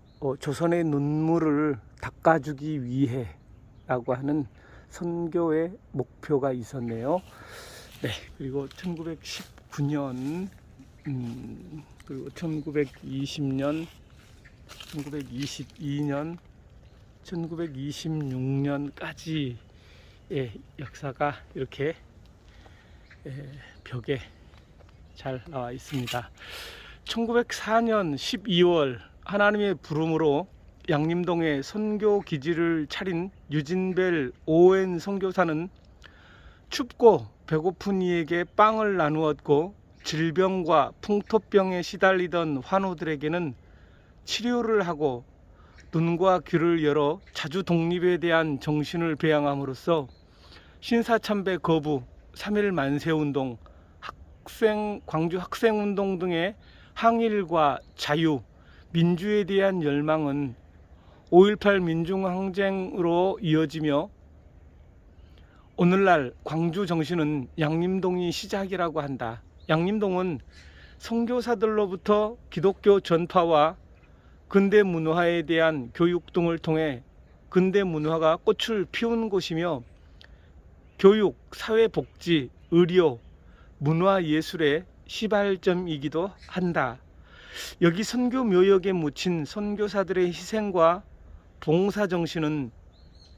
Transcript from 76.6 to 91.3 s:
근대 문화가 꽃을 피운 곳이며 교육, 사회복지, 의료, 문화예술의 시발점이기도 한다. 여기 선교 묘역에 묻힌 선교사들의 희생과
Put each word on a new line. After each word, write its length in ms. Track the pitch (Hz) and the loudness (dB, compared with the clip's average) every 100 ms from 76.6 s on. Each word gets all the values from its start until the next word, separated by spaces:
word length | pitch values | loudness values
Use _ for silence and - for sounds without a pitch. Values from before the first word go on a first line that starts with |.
| - 160 156 123 - - - - - | -2 0 -2 -4 -12 -20 -20 -20 -2
근대 360 | 185 190 196 | 2 4 2
문화가 520 | 190 156 151 160 160 165 | 0 0 -2 2 2 2
꽃을 480 | - 220 - 214 180 | 0 0 -2 -2 -4
피운 380 | - 233 233 220 | -4 -2 0 0
곳이며 560 | 190 - 165 170 139 117 - - - - - - - - - - - | -2 -2 -2 -2 -4 -8 -20 -20 -20 -20 -20 -20 -20 -20 -20 -20 4
교육, 400 | 196 214 190 - - | 6 8 4 -2 -12
사회복지, 1000 | - - 220 226 - 131 - - 165 127 - - | -12 -2 2 2 0 -6 -8 0 0 0 -10 0
의료, 480 | 170 175 180 165 120 - - - - - - | 4 6 6 4 2 -8 -20 -20 -20 -20 -4
문화예술의 1080 | 143 160 190 196 165 151 156 156 151 151 180 - - | 0 2 4 4 2 0 -2 0 2 2 -4 -16 -14
시발점이기도 1300 | - 220 202 202 190 - 175 180 151 143 160 190 - - | -6 0 0 2 0 0 0 -2 -6 -4 -4 -6 -8 -12
한다. 500 | - 180 165 131 120 - - - - - - - - | -4 -2 0 -2 -6 -16 -20 -20 -20 -20 -16 -16 0
여기 220 | 170 170 | 2 2
선교 400 | 220 240 247 254 | -2 -2 0 0
묘역에 480 | 240 180 190 196 185 | 2 6 6 6 4
묻힌 520 | 185 151 139 185 170 | 0 -2 -2 -2 -2
선교사들의 800 | 143 214 208 202 208 202 180 185 180 | -4 -6 -6 -2 -2 -2 -2 0 0
희생과 800 | 165 - 220 208 180 165 175 - - - | -2 -6 -4 -2 4 4 4 -4 -20 -20